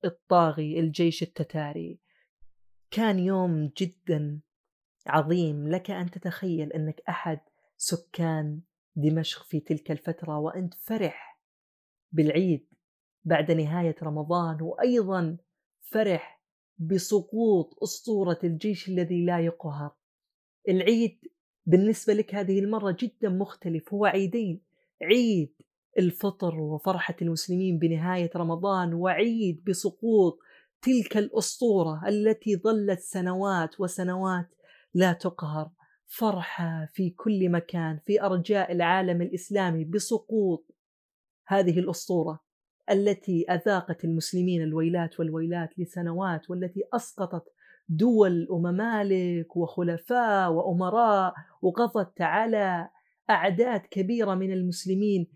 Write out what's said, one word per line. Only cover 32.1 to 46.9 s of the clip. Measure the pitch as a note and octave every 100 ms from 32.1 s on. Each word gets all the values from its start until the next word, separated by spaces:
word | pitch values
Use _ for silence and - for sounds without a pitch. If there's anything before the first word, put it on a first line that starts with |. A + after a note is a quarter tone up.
| G#3 G#3+ A3 A3+ G3
ظلت | G#3+ A3 G3+ F3+
سنوات | - G3 F3+ F#3 G3+ F#3 D#3+ -
وسنوات | F3+ - F3+ F3+ F#3+ F3+ F3 _ _ _ _
لا | F3 F#3
تقهر. | F3 F3+ F3 D3+ D3+ D#3 _ _ _ -
فرحة | - A3 F#3+ E3+ - E3+ E3 D#3
في | - F3+
كل | F3 A3 G3+ F#3
مكان | E3+ E3+ F3 D#3+ D#3 -
في | G3+
أرجاء | G3 F#3 F3 G3+ F#3
العالم | F3 E3+ F#3 F#3 E3+
الإسلامي | F3 F3+ - G3+ F#3 E3
بسقوط | D#3 G#3 - A3+ - A3 F#3+ E3 _ _ _ _ _ _ _ _ -
هذه | G3 F3+ E3+
الأسطورة | F3+ E3+ - F3+ D#3+ D#3 _ _ _ _ -
التي | G3 G3+ F#3+ - F3 F3
أذاقت | F3 G#3 F#3+ - E3
المسلمين | E3+ E3 - F3+ F3+ F3
الويلات | D#3 D#3 E3 F3 E3 -
والويلات | E3 D#3+ E3 F3 E3 -
لسنوات، | E3+ F3+ E3+ E3+ F#3+ D#3+ -
والتي | F3+ F3+ F#3+ -